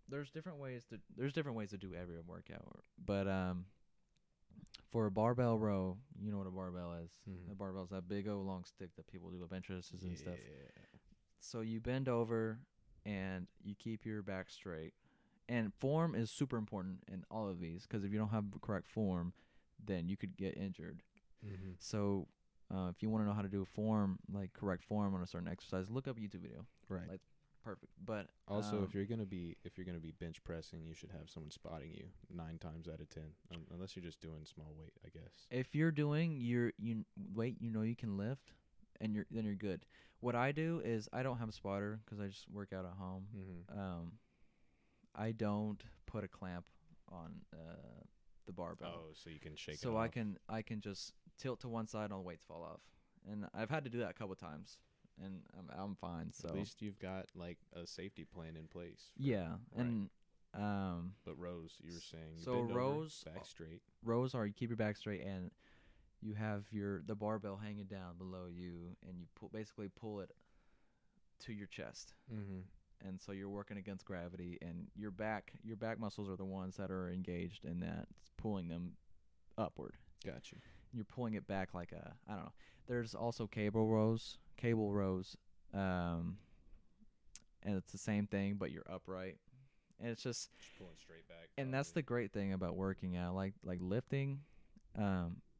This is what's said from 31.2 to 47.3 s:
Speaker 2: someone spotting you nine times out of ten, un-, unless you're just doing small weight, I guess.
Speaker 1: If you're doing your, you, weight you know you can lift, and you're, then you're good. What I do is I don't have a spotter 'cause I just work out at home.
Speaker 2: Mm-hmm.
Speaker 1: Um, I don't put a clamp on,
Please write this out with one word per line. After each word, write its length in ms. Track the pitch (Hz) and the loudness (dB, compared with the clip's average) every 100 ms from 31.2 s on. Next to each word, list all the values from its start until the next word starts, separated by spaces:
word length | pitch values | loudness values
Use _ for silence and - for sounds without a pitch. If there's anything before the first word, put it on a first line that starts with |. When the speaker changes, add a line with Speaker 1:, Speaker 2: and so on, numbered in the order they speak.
| 78 | -10
Speaker 2:
someone 220 | - 76 | -10 -10
spotting 420 | - 82 82 76 | -10 -8 -8 -8
you 180 | - - - - | -10 -12 -14 -12
nine 300 | 87 80 82 | -8 -6 -6
times 280 | 85 80 82 | -6 -6 -6
out 120 | 78 | -8
of 80 | 78 | -8
ten, 260 | - 78 78 - | -10 -10 -12 -14
un-, 160 | 85 78 | -12 -8
unless 260 | 87 92 - | -8 -6 -6
you're 80 | |
just 160 | 87 78 | -8 -8
doing 240 | 80 78 | -10 -10
small 280 | 76 - 76 | -10 -12 -12
weight, 220 | 76 78 - | -12 -14 -16
I 40 | - | -16
guess. 380 | - - - - | -14 -14 -16 -4
Speaker 1:
If 240 | 123 131 | -2 2
you're 160 | 147 165 | 6 6
doing 460 | 147 147 147 165 147 | 6 4 6 4 2
your, 360 | 120 120 120 - | 4 6 6 4
you, 260 | 110 113 - - | 0 0 -2 -6
weight 440 | 98 101 117 113 | -4 2 2 2
you 100 | 117 | 0
know 120 | 110 | 4
you 140 | 110 120 | 4 2
can 200 | 113 98 | 0 2
lift, 360 | 104 135 - - _ - - - | 2 0 -6 -20 _ -20 -18 -4
and 140 | 110 104 | 0 2
you're, 100 | - | 0
then 140 | 113 | 0
you're 120 | 107 98 | 2 2
good. 280 | 104 87 - - - - | 0 -2 -4 -20 -20 -2
What 160 | 123 120 | 2 6
I 160 | 131 | 6
do 280 | 147 160 170 | 4 2 2
is 240 | 110 113 107 | 2 2 2
I 100 | - | 0
don't 140 | 131 123 | 2 0
have 100 | 113 | -2
a 40 | |
spotter 480 | - 101 98 104 110 110 | -2 0 2 2 -2 -6
'cause 140 | 104 | -4
I 80 | 98 | -4
just 200 | 98 - | -6 -10
work 240 | 101 98 | -8 -4
out 120 | 95 | -4
at 80 | 92 | -4
home. 360 | 92 92 95 95 | -4 -4 -4 -6
Speaker 2:
Mm-hmm. 440 | 110 95 87 90 104 | -6 -6 -8 -6 -4
Speaker 1:
Um, 400 | 95 87 85 107 _ _ - _ - _ _ _ _ | -2 -2 -4 -8 _ _ -20 _ -20 _ _ _ _
I 180 | - 113 | -2 0
don't 500 | 113 104 104 107 104 - - - | 2 4 4 2 0 -6 -16 -6
put 160 | 110 | -4
a 60 | 98 | -4
clamp 380 | - 92 87 87 - - - - | -4 -6 -4 -6 -16 -20 -20 -14
on, 360 | 90 82 | -12 -10